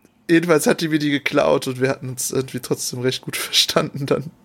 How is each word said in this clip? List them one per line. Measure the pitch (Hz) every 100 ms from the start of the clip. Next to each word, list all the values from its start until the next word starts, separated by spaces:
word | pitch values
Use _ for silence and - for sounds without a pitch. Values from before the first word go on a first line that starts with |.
| _ _ -
jedenfalls | 165 175 151 165
hat | -
die | 165
mir | 156
die | 147
geklaut | 143 - 147 151 147 131
und | 127
wir | 131
hatten | - 123
uns | 123 -
irgendwie | 135 131 -
trotzdem | - 143 - 127
recht | 127 123
gut | - -
<laughs> |
verstanden | - - - - 151 139 139
dann | 139 139 -